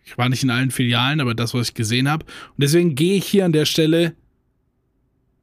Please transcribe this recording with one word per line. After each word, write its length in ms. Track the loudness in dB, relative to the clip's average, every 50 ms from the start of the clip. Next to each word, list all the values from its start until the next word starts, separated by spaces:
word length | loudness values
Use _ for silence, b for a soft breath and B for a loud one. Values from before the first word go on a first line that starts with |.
| _
ich 120 | -18 -6 -2
war 120 | -2 -2
nicht 140 | 0 0 0
in 60 | 0
allen 220 | 0 0 -2 -2
Filialen, 480 | -2 -2 -2 0 0 0 0 0 0 -2
aber 120 | -2 -2 -2
das, 180 | -2 -4 -4 -2
was 160 | -4 -4 -4
ich 40 | -4
gesehen 360 | -6 -4 -2 0 0 0 0
hab. 140 | -2 -2 -6
Und 340 | -12 -18 -20 -20 -18 _ -2
deswegen 380 | 0 2 4 4 2 2 2
gehe 200 | 2 0 2 2
ich 100 | 0 0
hier 200 | 2 2 2 2
an 60 | 4
der 140 | 2 2 2
Stelle 480 | 0 0 0 2 2 4 2 2 0 -2 -8 _ _ _ _ _ _ _ _ _ _ _ _ _ _ _ _ _ _ _ _ _ _ _ _